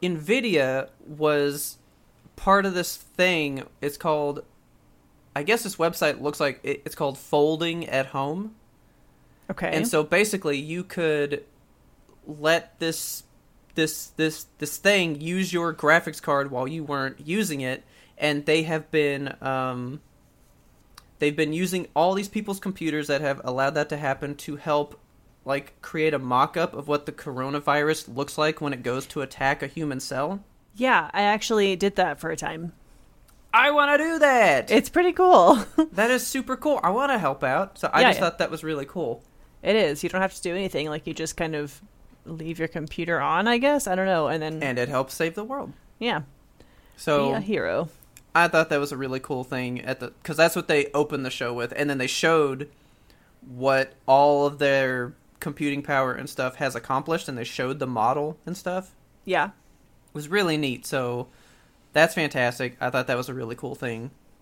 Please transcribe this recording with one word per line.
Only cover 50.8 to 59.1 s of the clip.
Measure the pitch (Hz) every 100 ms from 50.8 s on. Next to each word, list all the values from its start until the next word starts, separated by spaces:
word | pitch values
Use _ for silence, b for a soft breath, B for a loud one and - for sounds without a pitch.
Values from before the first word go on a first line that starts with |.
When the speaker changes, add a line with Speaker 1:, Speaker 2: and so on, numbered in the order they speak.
| 143
Speaker 1:
opened | 147 151 143 127
the |
show | - 120
with. | 120 120 -
And | 147
then | 135
they | 127
showed | - 165 165 143 131 147 _ b b b b b b
what | - 123 131 135 135 - -
all | 135 147 143 143
of | 143
their | 143 139 131 127 123 - _ -
computing | 160 143 147 143
power | 143 139 131
and | - 139
stuff | - 127 -
has | 139 117
accomplished, | - 135 143 165 -
and | 123
they |
showed | 117 - 131 143
the | 131
model | 120 113 143 151 160 -
and | 180
stuff. | 180 185 185 - _